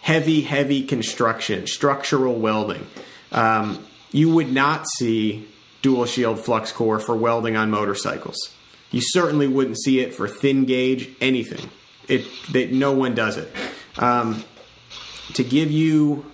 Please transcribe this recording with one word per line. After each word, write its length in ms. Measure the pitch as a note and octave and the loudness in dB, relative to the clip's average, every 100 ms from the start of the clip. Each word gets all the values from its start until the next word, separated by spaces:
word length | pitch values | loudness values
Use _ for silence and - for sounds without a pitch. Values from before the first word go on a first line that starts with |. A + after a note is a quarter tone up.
heavy, 380 | - D#3+ D3+ D#3 | 2 2 4 2
heavy 420 | C3 C#3+ C#3 C#3 | 2 0 2 0
construction, 800 | C3 C3 A2 - A#2 A2 - F#2+ - | 0 -4 -4 0 0 0 -4 -4 -4
structural 720 | - C#3+ C#3 - C#3+ C3 A#2 | 0 0 0 0 0 2 0
welding, 500 | A2 G#2+ G2+ F#2 - - - - - | 0 0 -2 -6 -10 -18 -20 -20 -6
um, 540 | - A2 A2 G#2+ G#2+ - - - | 2 2 2 -2 -8 -12 -20 -4
you 180 | C#3 D#3+ | 2 4
would 220 | E3 C#3 | 4 2
not 340 | C3 C#3 D#3 - - | 2 2 0 -4 -4
see 500 | A#2+ A2+ G#2+ G#2+ - - - - | 0 0 0 -4 -12 -20 -20 -2
dual 240 | C3+ B2+ A#2+ | 0 2 0
shield 340 | - A#2 A2 | 0 -2 -2
flux 320 | - A2+ A2 | -2 -2 -2
core 280 | - A2+ G#2+ | -2 0 0
for 160 | G#2+ A2+ | -2 0
welding 400 | A#2 A#2 A2+ A2 | 2 0 0 0
on 160 | A2 | 2
motorcycles. 680 | G#2+ G2+ G2 - D2 - - - - - - - | 0 0 -2 -4 -6 -8 -10 -12 -14 -20 -20 -6
You 100 | B2 | -4
certainly 460 | A#2+ F3+ E3+ D3 C#3+ | 0 2 2 2 2
wouldn't 320 | C3 B2+ A2+ | 2 0 0
see 220 | C#3+ C3 | 2 2
it 120 | B2 | 0
for 140 | - G#2 | -4 -6
thin 380 | - C#3 C3+ B2+ | 0 2 2 2
gauge, 440 | B2+ B2+ C3 - - | 2 2 0 -4 -2
anything. 500 | C3 C3 A2 - - - - - - | 0 0 -2 -10 -14 -18 -20 -20 -2
It, 160 | C3 - - - | -2 -2 -16 -2
that 220 | C3 A#2+ | -2 0
no 180 | C3 C#3 | 2 2
one 240 | C3+ B2+ A2+ | 2 2 2
does 220 | A2 - | 0 -2
it. 120 | E2 - - - - - | -10 -10 -12 -12 -14 0
Um, 460 | A#2+ A#2+ A#2 A2 A2 - - - - - - - - - | 2 2 0 -4 -8 -20 -20 -20 -20 -18 -18 -18 -8 -2
to 80 | |
give 280 | A#2+ C3+ D#3 | 0 2 2
you 540 | D3+ D#3+ D#3 D3+ C#3 - | 2 4 4 2 0 -8